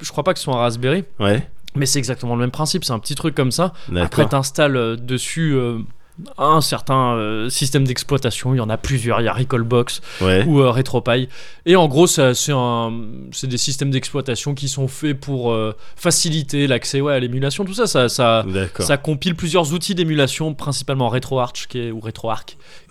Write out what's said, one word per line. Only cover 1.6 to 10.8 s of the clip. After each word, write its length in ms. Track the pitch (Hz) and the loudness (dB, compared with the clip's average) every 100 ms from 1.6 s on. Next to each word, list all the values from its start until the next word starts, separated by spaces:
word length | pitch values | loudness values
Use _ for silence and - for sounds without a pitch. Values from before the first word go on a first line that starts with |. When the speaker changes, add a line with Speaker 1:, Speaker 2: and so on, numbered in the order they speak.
| - | -6
Speaker 1:
Mais 120 | 139 139 | -2 0
c'est 140 | 143 | 0
exactement 340 | 123 123 123 | 0 -4 -2
le 60 | 120 | 0
même 100 | 123 | 0
principe, 340 | - 156 185 | 0 -2 -2
c'est 80 | - | -2
un 60 | 113 | -4
petit 160 | - | -4
truc 200 | - 165 | -4 -2
comme 180 | - 131 | 0 0
ça. 200 | 135 180 - - | 2 0 -2 -4
Speaker 2:
D'accord. 160 | 87 | 0
Speaker 1:
Après, 220 | 85 - 113 | 0 2 2
t'installes, 480 | 139 135 - 147 131 | 2 0 2 2 2
euh, 200 | 113 117 | 0 -2
dessus, 580 | 123 127 - 165 160 | -2 -4 -4 -2 0
euh, 240 | 135 120 117 - - - - - - | 2 0 -2 -6 -10 -16 -18 -12 0
un 240 | 143 156 | 4 4
certain, 540 | 139 117 - 131 123 | 4 0 2 2 2
euh, 340 | 117 107 110 117 | 0 0 -2 -2
système 360 | 131 135 143 135 | 0 2 2 2
d'exploitation. 680 | 123 - 139 123 - 127 | 0 0 0 0 -2 0
Il 40 | 131 | 0
y 40 | |
en 80 | 110 | 0
a 80 | 110 | -2
plusieurs. 440 | - 135 117 110 | 0 -2 0 2
Il 40 | |
y 40 | 113 | 2
a 40 | |
Recalbox 680 | 101 131 123 113 123 120 - - - | 0 0 0 2 2 2 -4 -8 -2
Speaker 2:
Ouais. 220 | 185 92 139 | 4 4 6
Speaker 1:
ou, 100 | 143 | 6
euh, 80 | 131 | 4
RetroPie. 560 | 117 | 4